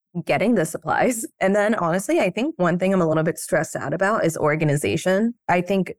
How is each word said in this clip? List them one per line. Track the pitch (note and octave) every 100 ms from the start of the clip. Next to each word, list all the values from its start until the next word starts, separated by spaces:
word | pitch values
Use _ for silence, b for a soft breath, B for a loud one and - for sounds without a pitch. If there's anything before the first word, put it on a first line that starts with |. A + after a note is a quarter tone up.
| _ F3
Getting | - D3 G3 A3
the | D#3+
supplies. | - D#3+ - G3 A3+ - -
And | F#3+
then | G#3 G#3 A3+
honestly, | E3+ F#3 B3 E4
I | G3
think | G#3+ C#4+ -
one | F3 F3
thing | F#3
I'm | F#3+
a | E3
little | D#3+
bit | E3 D#3+
stressed | - D#3+ D#3 C#3+
out | B2+
about | E3 F#3+ A3
is | E3 -
organization. | D3+ D#3 D#3 C#3+ - - F#3 F#3+ A#3 - -
I | F3+
think | F3+ G3 F3